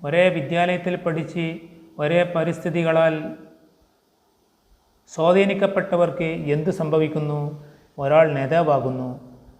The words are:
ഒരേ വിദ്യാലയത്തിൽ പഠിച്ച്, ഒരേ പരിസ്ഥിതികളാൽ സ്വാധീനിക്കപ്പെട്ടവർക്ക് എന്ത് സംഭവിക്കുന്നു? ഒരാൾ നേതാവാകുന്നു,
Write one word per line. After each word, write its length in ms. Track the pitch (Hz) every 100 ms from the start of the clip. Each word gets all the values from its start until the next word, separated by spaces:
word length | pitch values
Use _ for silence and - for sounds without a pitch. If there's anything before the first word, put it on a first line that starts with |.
ഒരേ 260 | 143 165 185
വിദ്യാലയത്തിൽ 640 | 170 135 170 175 180 180 180
പഠിച്ച്, 640 | 175 160 151 175 165 165 - - - -
ഒരേ 340 | 151 175 175 165
പരിസ്ഥിതികളാൽ 1040 | 165 165 180 165 165 160 165 156 151 - - - _ _ _ _ _ _ _ _ _ _ _ _ _ _ _
സ്വാധീനിക്കപ്പെട്ടവർക്ക് 1160 | - 165 185 196 196 196 190 180 175 170 -
എന്ത് 460 | 165 165 147 151 156
സംഭവിക്കുന്നു? 920 | - 156 160 156 156 151 147 147 - - - _ -
ഒരാൾ 360 | 139 151 160
നേതാവാകുന്നു, 880 | 139 135 160 160 139 127 127 127 123 - - - -